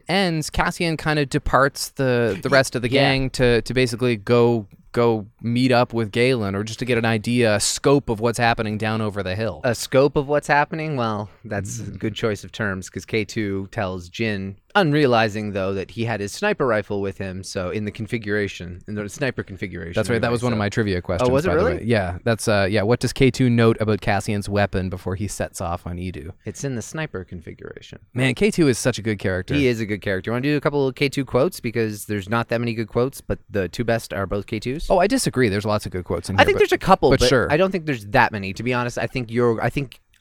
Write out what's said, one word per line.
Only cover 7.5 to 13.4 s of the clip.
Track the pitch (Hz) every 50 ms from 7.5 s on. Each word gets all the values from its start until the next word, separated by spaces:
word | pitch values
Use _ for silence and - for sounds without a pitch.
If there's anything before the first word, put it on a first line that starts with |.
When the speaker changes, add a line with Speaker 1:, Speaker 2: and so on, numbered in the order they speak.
| 104
Speaker 1:
a | 101
scope | - - - - - 147 139 143 - -
of | 117 101
what's | 113 120 113 -
happening | 120 117 117 - 113 107 107 104
down | 107 110 110 110
over | 110 107 95 101
the | 95 92 92
hill. | 101 113 110 87 71 -
Speaker 2:
A | 127 113
scope | - - - - 131 139 151 -
of | 151 139 135
what's | 147 147 - -
happening? | 151 143 147 - 190 165 156 156 151
Well, | 131 117 113 107 104 107 101 - _ -
that's | - 110 101 95 101 120 117
a | 107
Speaker 1:
Mm. | 101 95 92
Speaker 2:
good | - 113 104
choice | - - 113 104 95 -
of | 92
terms, | - - 117 101 95 95 90 -
'cause | - 98 -
K | - - 113 104
two | - - 117